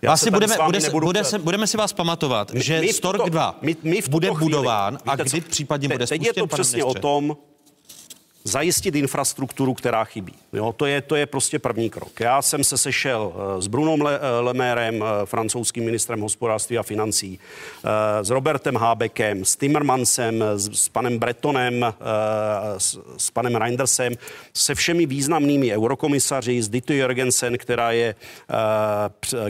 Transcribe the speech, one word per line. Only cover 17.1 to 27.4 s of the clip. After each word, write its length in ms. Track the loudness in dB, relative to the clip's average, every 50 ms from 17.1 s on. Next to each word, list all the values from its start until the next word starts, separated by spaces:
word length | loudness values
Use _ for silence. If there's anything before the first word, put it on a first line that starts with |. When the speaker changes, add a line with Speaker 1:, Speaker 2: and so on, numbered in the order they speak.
| -2 -2 -4 -4 -10 -12 -16 -18 -18 -16 -16 -16 -16 -6 -2
Speaker 1:
eh, 400 | 0 2 2 2 2 2 0 0
s 60 | 0
Robertem 460 | 0 2 2 2 0 0 0 0 0
Habekem, 680 | 2 2 2 2 2 0 -2 0 0 0 0 0 0 0
s 120 | -2 0
Timmermansem, 880 | 0 2 2 2 2 4 2 2 2 2 2 2 2 0 0 0 0 0 0 0
s, 140 | 0 -2 -2 -2 -2 -2
s 40 | 0
panem 300 | 0 -2 0 0 0 0
Bretonem, 680 | 0 -2 -2 -2 -2 0 2 2 0 0 0 0 0
eh, 100 | 0 -2 -4 -4 -2 0 0 0 0 0 0 0 0 0 -2 -2 -4 -4 -2
s, 200 | -4 -4 -4 -6 -12 -16 -8
s 140 | -6 -6 -4
panem 260 | -2 -2 0 0 2
Reindersem, 560 | 2 0 0 0 0 2 0 2 2 0 -2 -2 -6 -10 -16 -18 -18 -20 -10 -4
se 200 | -2 0 0 0
všemi 320 | 0 0 2 2 2 2
významnými 720 | 0 0 -2 0 0 2 2 2 4 4 4 2 2 2
eurokomisaři, 840 | 2 2 0 0 0 0 2 2 2 2 0 0 -2 0 0 0 0 0
s 60 | 0
Dito 240 | -2 -4 0 0 2
Jörgensen, 680 | 2 2 2 2 2 0 2 2 0